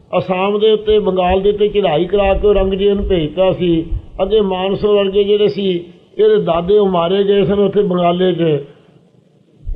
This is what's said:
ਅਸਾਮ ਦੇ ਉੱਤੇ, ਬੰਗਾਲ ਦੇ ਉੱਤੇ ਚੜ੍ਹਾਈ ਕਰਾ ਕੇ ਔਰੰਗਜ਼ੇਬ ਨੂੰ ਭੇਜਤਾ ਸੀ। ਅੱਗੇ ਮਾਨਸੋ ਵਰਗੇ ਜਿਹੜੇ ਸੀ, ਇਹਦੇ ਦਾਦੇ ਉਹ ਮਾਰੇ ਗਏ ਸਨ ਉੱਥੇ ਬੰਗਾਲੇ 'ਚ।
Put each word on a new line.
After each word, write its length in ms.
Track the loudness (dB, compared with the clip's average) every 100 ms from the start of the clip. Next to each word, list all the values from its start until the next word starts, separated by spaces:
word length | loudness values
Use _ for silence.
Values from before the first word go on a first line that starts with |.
| _ -4
ਅਸਾਮ 420 | -2 -2 -2 0
ਦੇ 120 | 2
ਉੱਤੇ, 280 | 2 2 0
ਬੰਗਾਲ 420 | 0 0 0 0
ਦੇ 80 | 0
ਉੱਤੇ 180 | 0 0
ਚੜ੍ਹਾਈ 380 | 0 0 0 0
ਕਰਾ 280 | 0 0
ਕੇ 140 | 2 2
ਔਰੰਗਜ਼ੇਬ 480 | 2 0 0 0 0
ਨੂੰ 100 | -2
ਭੇਜਤਾ 460 | -2 -2 0 0
ਸੀ। 340 | 0 0 0 -2 -8 -8 -6
ਅੱਗੇ 180 | 0 0
ਮਾਨਸੋ 540 | 0 -2 -4 -2 0 2
ਵਰਗੇ 280 | 2 0
ਜਿਹੜੇ 240 | 2 2 0
ਸੀ, 380 | 0 -4 -4 -6 -20 _ 0
ਇਹਦੇ 200 | 2 2
ਦਾਦੇ 400 | 2 -2 2 2
ਉਹ 100 | 2
ਮਾਰੇ 360 | 0 0 0
ਗਏ 200 | 0 0
ਸਨ 160 | 0 0
ਉੱਥੇ 220 | 0 0
ਬੰਗਾਲੇ 520 | 0 0 0 0 0
'ਚ। 60 | 0 0 -2 -6 -20 _ _ _ _ _ _ _ _ -8